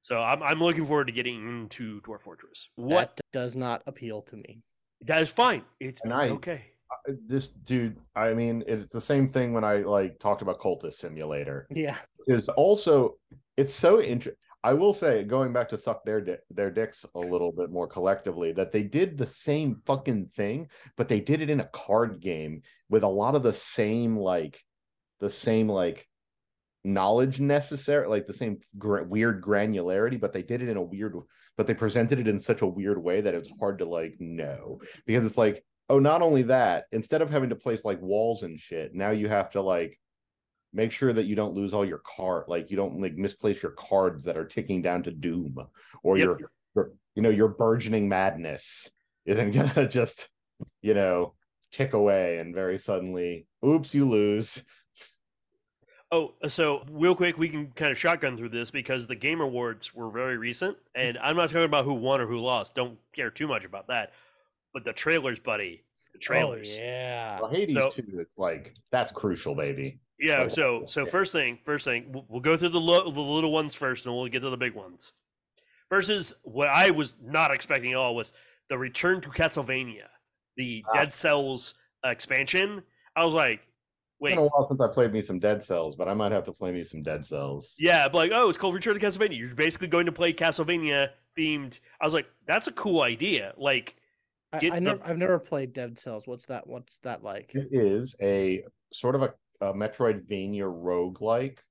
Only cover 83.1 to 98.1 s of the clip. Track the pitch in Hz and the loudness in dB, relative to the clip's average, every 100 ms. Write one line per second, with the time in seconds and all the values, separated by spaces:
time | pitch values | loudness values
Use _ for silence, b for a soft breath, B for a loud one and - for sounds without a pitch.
83.1 | - 170 160 135 107 _ _ _ _ _ | 0 2 4 2 0 _ _ _ _ _
84.1 | _ 147 143 147 143 127 135 117 - 117 | _ 0 4 6 6 2 2 2 4 4
85.1 | 107 101 92 104 104 - 87 80 76 87 | 2 -2 0 2 0 0 -2 -2 -4 -2
86.1 | 104 104 101 92 85 92 90 80 80 76 | 0 0 0 -2 -8 -6 -6 -8 -8 -6
87.1 | 76 71 76 69 71 - - 165 170 139 | -6 -6 -6 -6 -8 -12 0 4 6 6
88.1 | 170 165 226 233 165 196 180 220 208 208 | 4 2 4 4 4 -2 0 -2 0 0
89.1 | 190 214 135 120 123 156 160 175 170 170 | 0 -2 -2 -8 0 0 0 0 2 2
90.1 | 165 175 165 165 156 156 175 156 143 139 | 0 0 2 0 0 -2 0 0 0 0
91.1 | - _ - 156 151 135 - b b 156 | -4 _ -4 -2 -2 -6 -16 b b 0
92.1 | 156 135 _ - 170 - - 214 170 127 | 0 -4 _ -2 -2 -2 -6 0 2 2
93.1 | 117 175 151 98 - 139 131 - - _ | 0 -2 -2 -4 -4 0 0 -2 -20 _
94.1 | _ _ _ _ 156 156 175 185 202 175 | _ _ _ _ -2 0 2 0 -2 -4
95.1 | 170 185 175 170 147 135 131 123 117 - | -2 2 0 0 -6 -6 -8 -10 -12 -12
96.1 | 110 107 123 - 123 - 123 123 _ 127 | -12 -12 -14 -10 -12 -10 -16 -16 _ -10
97.1 | 117 104 101 - 131 135 135 104 101 131 | -10 -8 -10 -6 -6 2 4 6 4 0